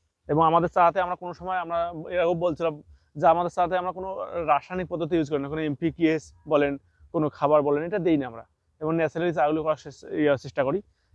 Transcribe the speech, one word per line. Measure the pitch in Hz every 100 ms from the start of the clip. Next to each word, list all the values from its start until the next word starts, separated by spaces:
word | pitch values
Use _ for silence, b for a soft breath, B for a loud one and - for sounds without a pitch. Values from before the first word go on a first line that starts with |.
| _ _ -
এবং | 151 165
আমাদের | 165 170
চারাতে | 190 170 190
আমরা | 180 180
কোনো | 175
সময়, | 160 185 185
আমরা | 165 170 170 165 165
এরকম | 180 170 170
বলছিলাম | 175 151 165 151 - - _ 147
যে | 170
আমাদের | 170 175
চারাতে | - 175 185
আমরা | 180
কোনো | 180 190 190 - 175 156
রাসায়নিক | 143 - 185 170
পদ্ধতি | 165 160 170
ইউজ | 143
করি | 151
না, | 139
কোনো | 156
এমপিকেএস | 156 139 165 160 160 160 - _ -
বলেন, | 151 143 139 _ _ -
কোনো | 170 151
খাবার | - 147 151
বলেন, | 143 143
এটা | 170 202
দেই | 170 151
না | 127
আমরা। | 113 - _ _ -
এবং | 156 165
ন্যাচারালি | 156 165 175
চারাগুলো | 165 151 156
করার | 156 151
চেস-, | 151 - -
ইয়ে, | 160 147 135
চেষ্টা | - -
করি। | 131 185 - _ _